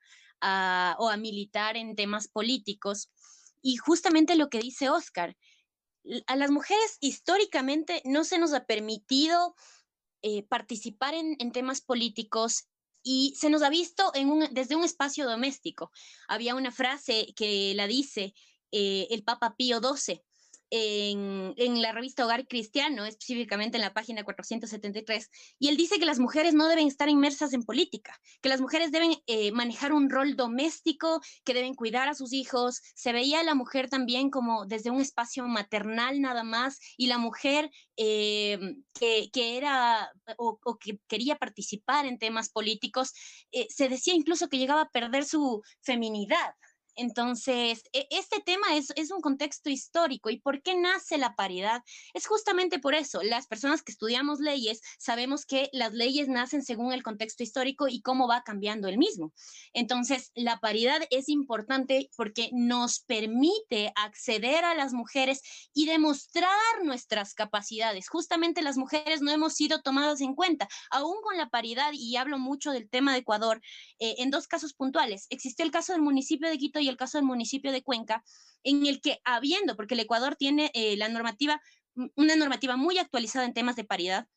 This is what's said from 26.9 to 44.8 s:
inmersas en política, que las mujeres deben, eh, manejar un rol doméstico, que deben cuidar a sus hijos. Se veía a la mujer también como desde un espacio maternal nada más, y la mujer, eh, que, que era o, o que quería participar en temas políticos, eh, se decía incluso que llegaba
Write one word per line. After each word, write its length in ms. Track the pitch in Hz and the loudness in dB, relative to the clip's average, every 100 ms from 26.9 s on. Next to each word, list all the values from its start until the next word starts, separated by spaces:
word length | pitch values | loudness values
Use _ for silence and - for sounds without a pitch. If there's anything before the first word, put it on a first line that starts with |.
| 277 294 | 4 4
inmersas 420 | 294 285 285 294 | 6 6 2 -2
en 100 | 254 | -2
política, 560 | 233 240 359 208 - - _ - | -2 0 0 -2 -12 -20 _ -4
que 80 | 262 | 0
las 140 | 262 | 0
mujeres 280 | 262 320 330 | 2 0 2
deben, 220 | 320 330 320 - | 2 2 2 0
eh, 260 | 220 208 | 0 0
manejar 400 | 226 240 226 277 | 0 -2 -2 0
un 160 | 302 277 | 4 4
rol 260 | 269 285 | 4 2
doméstico, 840 | 262 240 240 311 - 320 - 320 320 - - | 2 0 0 -2 -2 -2 0 0 0 -4 -10
que 80 | - | -4
deben 220 | 247 247 | -2 -2
cuidar 340 | 269 226 240 269 | -4 -2 0 0
a 60 | |
sus 180 | 294 262 | -2 -4
hijos. 480 | 269 254 247 247 247 - | -4 -2 0 0 -2 -12
Se 180 | - 247 | -8 -2
veía 280 | 240 269 311 | 0 2 2
a 20 | |
la 120 | 330 | 2
mujer 360 | 285 247 269 262 | 2 0 -2 -2
también 400 | 269 240 247 277 | -2 0 0 0
como 340 | 269 233 226 | 0 0 -2
desde 260 | 196 220 233 | -2 -6 -2
un 120 | 262 | 0
espacio 440 | 269 - 233 269 247 | 0 -2 -6 -4 -4
maternal 760 | 226 208 214 208 226 247 285 | -4 -2 -4 -2 -2 0 0
nada 200 | 269 240 | 0 -2
más, 380 | 226 226 262 269 - - | -2 -2 -2 -4 -12 -4
y 100 | 247 | 0
la 120 | 240 | 0
mujer, 520 | 233 220 269 285 302 - _ - | -2 -2 0 2 0 -6 _ -2
eh, 600 | 214 214 208 208 208 202 190 - - | 0 2 2 0 0 -2 -4 -10 -16
que, 340 | - 233 220 208 | -2 2 2 0
que 280 | 262 233 247 | -2 -2 -2
era 520 | 285 269 240 226 185 - - 220 | 0 2 4 2 0 -12 -16 -4
o, 200 | 233 220 | -4 -2
o 140 | - 220 | -4 -6
que 200 | 208 202 - | -8 -12 -6
quería 300 | 214 247 294 | -2 -2 -2
participar 720 | 233 - 202 208 - 285 277 | -4 -8 -10 -8 -2 0 0
en 120 | 240 | -4
temas 300 | 220 226 226 | -4 -4 -4
políticos, 640 | 220 214 220 220 254 262 - - - _ | -4 -2 -2 -4 -4 -4 -6 -18 -20 _
eh, 160 | 254 214 | -6 -4
se 220 | - 269 | 0 0
decía 240 | 254 - | 0 2
incluso 340 | 359 302 339 330 | 2 2 0 0
que 80 | 254 | 0
llegaba 240 | 262 302 | 2 2